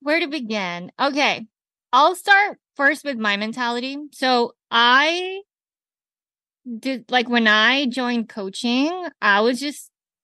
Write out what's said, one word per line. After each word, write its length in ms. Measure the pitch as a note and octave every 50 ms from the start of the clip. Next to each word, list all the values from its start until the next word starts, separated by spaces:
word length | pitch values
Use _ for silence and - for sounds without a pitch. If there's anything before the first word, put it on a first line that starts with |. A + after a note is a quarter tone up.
where 200 | C4+ C#4+ D4+ E4+
to 60 | E4+ C#4
begin? 600 | D4 D#4 A#3+ G#3 A3 G#3 F#3+ F3 F3 F3 F3+ - - -
Okay, 460 | B3 C#4+ C4 D4 C4+ A3 E3 - A3 - _ _ _ _ _ _ _ _
I'll 220 | - - D4+ E4+ F4+
start 440 | - - G4+ G4+ G4 G#4 F#4+ A#3 - _ _ _
first 280 | - C#4 C#4+ D#4 - -
with 120 | C#4+ C4 A3+
my 180 | A3 G#3 G3+
mentality. 600 | G3+ G#3+ A3 A#3 B3+ B3 A#3 A#3+ B3 B3+ C4+ C#4 D4 D4+ C#4+
So 420 | - - C4+ C4 B3+ A#3+ A#3 - - _ _ _
I 720 | - A#3 A#3+ A#3+ B3 C4+ D4 D#4+ E4+ F4+ F#4 F#4 F#4+ G4 G4+ _ _ _ _ _ _ _ _ _ _ _ _ _ _ _ _ _ _ _ _ _ _ _ _ B3+ A#3 A3
did, 320 | - C4 C4+ A#3 - -
like, 180 | B3 B3 A3+ B3
when 180 | A#3+ A#3 A3+
I 400 | G#3+ G#3+ G#3+ A3 A#3 C4 C#4 D4
joined 420 | A#3+ A#3+ C4 B3 A#3+ A#3+ A#3 G#3+ -
coaching, 600 | - A3 G3 G3 F#3+ - - A#3+ A#3+ C4 C#4 D#4+ F4+ F#4 F4 D#4+ - _
I 200 | G3+ G#3 G3 G3+
was 180 | A3 A#3+ C4 A#3+
just, 300 | C#4 D4 C4 - - - _ _ _ _ _ _